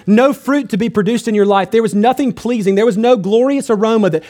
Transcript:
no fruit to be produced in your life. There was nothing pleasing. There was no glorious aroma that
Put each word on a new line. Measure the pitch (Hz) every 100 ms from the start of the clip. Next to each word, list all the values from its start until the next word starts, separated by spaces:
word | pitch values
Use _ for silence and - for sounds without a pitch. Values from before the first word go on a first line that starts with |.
| -
no | 208 262
fruit | - - 285 247
to | 208
be | 226
produced | 175 202 240 -
in |
your | 214 202
life. | 196 185
There | 226
was | 226
nothing | 208 226 254 269
pleasing. | 185 226 240 196
There | 196
was | 233 202
no | 240 254
glorious | 185 220 254 277 -
aroma | 214 220 226 196
that | 156 -